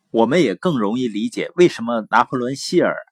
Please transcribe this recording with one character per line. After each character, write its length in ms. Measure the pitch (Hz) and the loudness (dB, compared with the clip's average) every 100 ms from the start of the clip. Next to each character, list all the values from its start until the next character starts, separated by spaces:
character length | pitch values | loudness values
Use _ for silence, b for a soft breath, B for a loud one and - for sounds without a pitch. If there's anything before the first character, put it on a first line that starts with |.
| _ | _
我 160 | 113 113 | 2 4
们 160 | 170 | 4
也 140 | 127 92 | 2 0
更 200 | 185 135 | -2 0
容 180 | 101 123 | -2 -2
易 80 | 123 | -4
理 220 | 107 120 | -4 -6
解 240 | 98 76 | -6 -4
为 140 | - 175 | 2 2
什 160 | - | 0
么 200 | 117 117 104 | -6 -6 0
拿 140 | 113 | 2
破 120 | 120 135 | 2 -2
仑 200 | 123 139 | -4 -6
希 240 | - 175 | -2 0
尔 140 | 110 73 - | 0 -2 -10